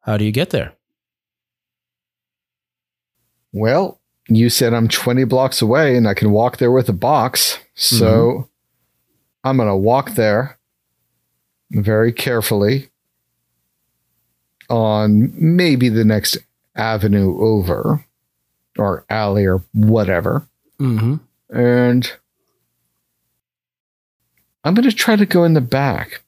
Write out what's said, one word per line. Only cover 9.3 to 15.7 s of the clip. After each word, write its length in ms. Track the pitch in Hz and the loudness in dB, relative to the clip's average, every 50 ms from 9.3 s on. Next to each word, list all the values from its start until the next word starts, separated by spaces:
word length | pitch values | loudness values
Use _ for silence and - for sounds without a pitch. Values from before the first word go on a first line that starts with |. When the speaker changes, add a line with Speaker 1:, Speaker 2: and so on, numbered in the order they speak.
| _ _ - | _ _ -6
Speaker 2:
I'm 120 | 135 135 | -2 0
gonna 200 | 131 117 104 98 | 0 0 2 0
walk 340 | 95 98 110 120 135 139 - 110 | 0 2 2 2 0 0 -2 -2
there 420 | - 113 107 101 110 131 139 - _ _ _ _ _ _ _ _ _ _ _ _ _ _ _ _ _ _ _ _ _ _ _ | 0 0 2 0 0 -2 -4 -12 _ _ _ _ _ _ _ _ _ _ _ _ _ _ _ _ _ _ _ _ _ _ _
very 400 | - 110 101 104 110 107 113 120 | -4 -2 0 0 2 2 2 0
carefully 760 | 117 - - 139 123 113 104 - 113 101 101 104 131 139 135 _ _ _ _ _ _ _ _ _ _ _ _ _ _ _ _ _ _ _ _ _ _ _ _ _ _ _ _ _ _ _ _ _ _ _ - _ | 0 -2 -4 -4 -4 -2 -2 -2 -2 0 0 0 0 -2 -6 _ _ _ _ _ _ _ _ _ _ _ _ _ _ _ _ _ _ _ _ _ _ _ _ _ _ _ _ _ _ _ _ _ _ _ -10 _
on 600 | 120 117 110 107 107 107 107 107 104 104 120 - - | -2 -2 0 0 0 0 2 2 2 2 2 0 -2
maybe 540 | - 165 160 170 180 180 170 | -2 0 2 2 2 2 2